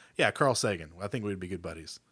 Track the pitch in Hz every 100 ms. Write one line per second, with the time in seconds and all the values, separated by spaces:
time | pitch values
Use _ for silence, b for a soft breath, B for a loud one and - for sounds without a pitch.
0 | b - 120 - 139 123 120 90 80 85
1 | 101 127 104 95 90 92 92 82 78 -
2 | _